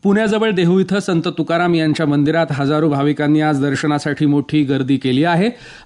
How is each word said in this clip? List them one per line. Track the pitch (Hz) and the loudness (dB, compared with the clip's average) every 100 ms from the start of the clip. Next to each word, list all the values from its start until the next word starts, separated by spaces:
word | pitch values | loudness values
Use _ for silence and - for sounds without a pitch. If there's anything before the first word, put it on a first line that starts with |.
पुण्याजवळ | 196 202 220 214 220 | 2 2 2 0 0
देहू | 185 170 185 | 2 2 2
इथं | 190 196 | 2 -2
संत | 196 170 170 | 0 -2 -2
तुकाराम | 160 151 170 175 | -4 -2 0 0
यांच्या | 170 156 151 156 | 0 0 0 0
मंदिरात | 147 147 160 160 | 2 2 0 0
हजारो | 139 139 151 160 | -2 0 0 0
भाविकांनी | 139 143 147 147 151 | 0 0 0 0 2
आज | 151 143 | 2 0
दर्शनासाठी | 143 135 151 147 151 143 151 | -2 -2 -2 -2 -4 -2 0
मोठी | 143 135 156 | 0 0 -2
गर्दी | 139 135 127 135 | 0 -2 0 -2
केली | 131 127 | 0 0
आहे. | 165 170 208 240 - - | 0 0 0 -4 -20 -18